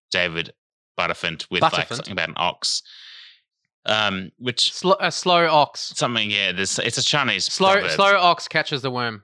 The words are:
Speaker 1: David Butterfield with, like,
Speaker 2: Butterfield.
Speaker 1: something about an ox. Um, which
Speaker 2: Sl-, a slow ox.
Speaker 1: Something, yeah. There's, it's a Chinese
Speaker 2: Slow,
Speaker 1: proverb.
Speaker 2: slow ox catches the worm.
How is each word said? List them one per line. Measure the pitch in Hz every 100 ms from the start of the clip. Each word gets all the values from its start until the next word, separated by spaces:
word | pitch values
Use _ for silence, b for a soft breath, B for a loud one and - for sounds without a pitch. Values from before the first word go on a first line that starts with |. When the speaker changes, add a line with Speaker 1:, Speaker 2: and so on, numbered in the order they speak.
| _
Speaker 1:
David | 95 90 82 80 - _ _ _ -
Butterfield | 85 82 87 80 -
with, | 90
like, | 90
Speaker 2:
Butterfield. | 87 80 120
Speaker 1:
something | -
about | 92 80
an | 78
ox. | 87 - - - B B B B B B _ _ _ _
Um, | - 107 104 95 95 -
which | 123 - -
Speaker 2:
Sl-, | - 180 190
a | 180
slow | - 185 175 165
ox. | 156 139 - -
Speaker 1:
Something, | - 135 117 104
yeah. | 101 98
There's, | 90 95 -
it's | 117 -
a |
Chinese | - 151 127 98
Speaker 2:
Slow, | - - 190
Speaker 1:
proverb. | 196 180
Speaker 2:
slow | 185 196 202
ox | 180 165 -
catches | 160 151 139
the | 131
worm. | 123 120 107